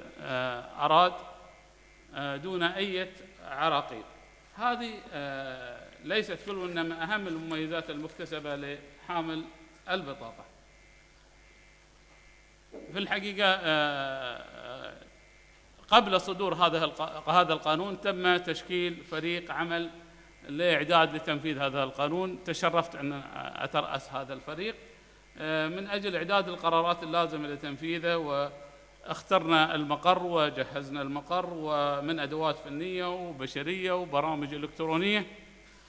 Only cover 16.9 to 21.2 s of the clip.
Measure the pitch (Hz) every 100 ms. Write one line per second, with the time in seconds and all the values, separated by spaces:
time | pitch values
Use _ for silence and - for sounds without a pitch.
16.9 | 147 160 151 151 170 170 160 156 156 196
17.9 | 185 202 185 180 180 175 156 - 180 175
18.9 | 170 - 156 160 170 170 143 170 170 170
19.9 | - - - - - - 143 175 156 151
20.9 | 170 160 151